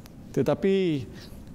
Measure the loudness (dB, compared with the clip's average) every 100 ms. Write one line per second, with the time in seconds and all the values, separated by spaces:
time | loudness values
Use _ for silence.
0 | -16 -16 -4 0 2 4 4 4 4 0
1 | -2 -12 -14 -14 -14